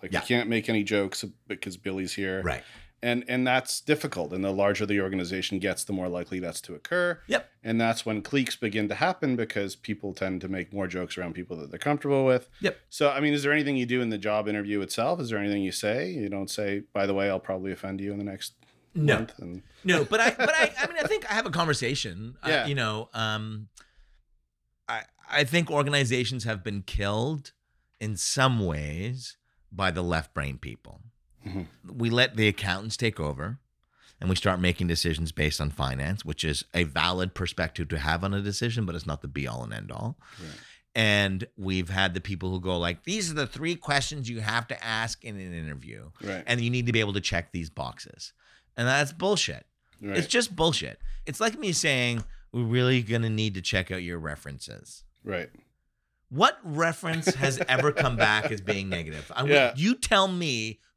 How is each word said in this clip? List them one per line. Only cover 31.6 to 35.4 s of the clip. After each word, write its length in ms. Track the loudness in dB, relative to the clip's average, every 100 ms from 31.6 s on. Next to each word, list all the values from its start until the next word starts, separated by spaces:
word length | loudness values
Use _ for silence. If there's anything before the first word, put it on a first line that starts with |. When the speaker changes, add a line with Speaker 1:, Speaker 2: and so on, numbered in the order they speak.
| -8 -12 -14 -2
Speaker 2:
We 120 | 2
let 260 | 6 4 6
the 120 | 4
accountants 500 | 4 0 -2 -2 -2
take 220 | -2 0
over 400 | -4 -2 -6 -8 _ _ _ _ -20 _
and 100 | 0
we 60 | 2
start 240 | 2 4
making 280 | 4 2 2
decisions 440 | 2 2 0 -2
based 300 | 0